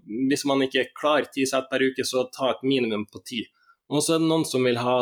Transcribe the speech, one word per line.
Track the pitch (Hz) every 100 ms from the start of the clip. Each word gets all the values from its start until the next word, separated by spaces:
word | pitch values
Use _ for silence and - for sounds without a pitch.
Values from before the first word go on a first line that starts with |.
| - 110 131
hvis | 143 139
man | 139
ikke | 131 131 123
klarer | - - 147 120
ti | -
sett | 131 135 131
per | 135
uke, | 131 131 123
så | 131 127
ta | - 131
et | 110
minimum | 131 135 113 107 104
på | 113
ti. | - 117 - _ _ _ -
Og | 143
så | 147
er | 160
det | 160
noen | 160
som | 156 131
vil | 127 120
ha | 123 127